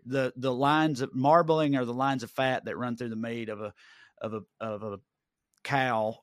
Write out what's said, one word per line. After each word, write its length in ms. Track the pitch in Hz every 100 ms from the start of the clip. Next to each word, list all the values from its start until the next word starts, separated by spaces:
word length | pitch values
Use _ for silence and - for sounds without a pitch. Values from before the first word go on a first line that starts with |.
| 120
the, 280 | 135 127 127
the 160 | 131
lines 460 | 123 139 156 160 127
of 120 | 131 131
marbling 600 | 139 165 165 156 147 139
are 60 | 120
the 80 |
lines 300 | 123 135 131
of 80 | 117
fat 340 | - 131 127 -
that 120 | 78
run 180 | 123 117
through 120 | 120
the 60 | 110
meat 300 | 117 117 110
of 100 | 104
a, 120 | 107 - - - - _
of 120 | 113 110
a, 60 | 92 -
of 220 | 113 104
a 160 | 107 101 _ _ _ _ _ _
cow, 560 | - 143 127 113 110 110